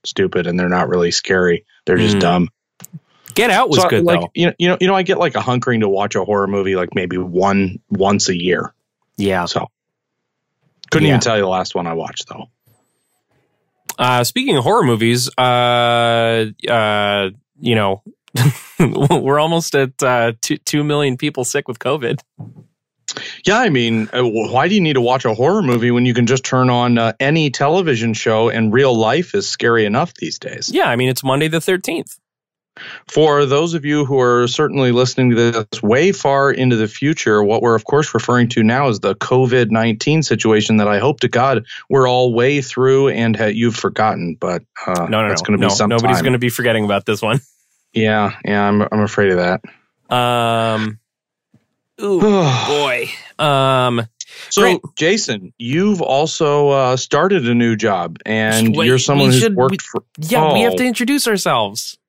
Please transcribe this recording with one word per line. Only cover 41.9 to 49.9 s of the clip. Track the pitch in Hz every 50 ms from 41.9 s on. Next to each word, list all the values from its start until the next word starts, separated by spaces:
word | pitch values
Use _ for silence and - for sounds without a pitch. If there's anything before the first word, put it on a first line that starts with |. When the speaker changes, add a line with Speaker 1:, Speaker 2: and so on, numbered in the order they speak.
| 135 135 131 123
Speaker 1:
all | 123 127 127 123 113
way | 117 123 135 147 143
through | 127 - - 127 127 131 135 135 139 135
and | - 117 117 113 110
ha-, | 110 113
you've | 104 104 113 117 120 113
forgotten. | - - 98 - - 107 107 - - 85 85 80 -
But, | 85 90 87 85 - _ - - -
uh, | 92 92 87 85 85
Speaker 2:
No, | 110 110
no, | 110 104
Speaker 1:
that's | 95 90
Speaker 2:
no. | -
Speaker 1:
gonna | - 104 92
be |
Speaker 2:
No, | 110 104
Speaker 1:
some | 98 104 104 104
Speaker 2:
nobody's | 117 117 113 95 95 87
Speaker 1:
time. | 82
Speaker 2:
gonna | 131 127 120
be | 123 123
forgetting | - - 120 120 110 110 104
about | 104 101 98 -
this | 110 107 -
one. | 113 107 117 127 -
<laughs> | _ _ _ _ _ _ _ _ _ -
Speaker 1:
Yeah, | 113 110 107 107 107 104 95 - - -
yeah, | - 104 101 101 101
I'm, | 104 104
I'm | 101 - - 110
afraid | 104 101 - 110 101 95
of | 90 87
that. | 87 90 92 95 - - - _ _ _